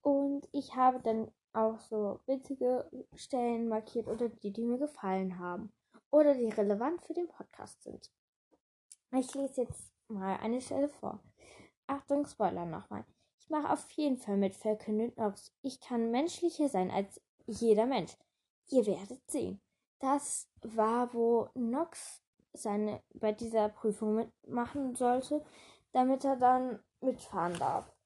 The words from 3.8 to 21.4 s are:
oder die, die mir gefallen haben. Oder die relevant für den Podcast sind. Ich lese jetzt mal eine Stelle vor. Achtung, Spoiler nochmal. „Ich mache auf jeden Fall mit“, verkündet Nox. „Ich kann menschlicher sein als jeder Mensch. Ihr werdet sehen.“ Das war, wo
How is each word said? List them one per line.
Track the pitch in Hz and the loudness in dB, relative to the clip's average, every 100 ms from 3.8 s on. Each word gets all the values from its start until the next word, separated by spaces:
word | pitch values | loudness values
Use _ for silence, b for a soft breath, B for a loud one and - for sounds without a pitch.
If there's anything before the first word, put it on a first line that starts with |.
| 220 233 220 | -2 -6 -4
oder | 226 233 | -4 -4
die, | 233 202 | -4 -8
die | 202 | -4
mir | 233 247 | -2 0
gefallen | 294 - 196 190 190 180 | -2 -4 -2 0 -2 -4
haben. | 180 175 226 _ b b _ | -6 -6 -10 _ b b _
Oder | 294 294 | 6 6
die | 262 226 | 4 0
relevant | 214 202 208 262 349 | 0 0 2 0 -4
für | - | -6
den | 320 349 | -6 -6
Podcast | - - - - - | -10 -20 -16 -18 -16
sind. | - - - _ _ _ _ _ _ _ _ - _ | -16 -16 -20 _ _ _ _ _ _ _ _ -20 _
Ich | 262 254 | -2 -2
lese | 277 269 262 | -4 -4 -2
jetzt | 240 - - _ _ | -4 -6 -16 _ _
mal | 208 190 190 | -6 -4 -2
eine | 220 247 | -2 -4
Stelle | 254 269 285 | -4 -2 -2
vor. | - - 208 - B B B B _ - | -2 -10 -10 -16 B B B B _ -8
Achtung, | 277 - 285 285 | -8 0 0 0
Spoiler | - 196 180 | 0 0 0
nochmal. | 170 160 - 208 - _ _ _ | -6 -8 -10 -12 -12 _ _ _
„Ich | _ | _
mache | 302 294 | -4 0
auf | 302 - | -2 -4
jeden | - 294 254 | -2 0 0
Fall | - 196 | 0 0
mit“, | 190 190 | 0 0
verkündet | 220 214 - 214 233 - | -2 -2 -2 -2 -2 -2
Nox. | 214 196 - _ | -4 -4 -18 _
„Ich | 277 - | -10 -10
kann | - 240 226 | -6 -2 0
menschlicher | 240 330 - 339 - 285 | 0 0 0 -2 0 0
sein | 185 185 | 2 0
als | - 202 - _ _ - | 0 -4 -10 _ _ -10
jeder | 208 226 214 240 | 0 4 6 4
Mensch. | 247 165 - _ _ _ _ _ | 0 -4 -12 _ _ _ _ _
Ihr | 262 214 | 4 4
werdet | 175 196 254 - | 0 -4 -14 -6
sehen.“ | - 185 196 _ _ _ _ | -4 -4 -6 _ _ _ _
Das | 262 285 - - - _ | 0 0 0 -8 -10 _
war, | 233 220 220 240 240 | -4 2 4 4 0
wo | 233 233 233 | 2 4 4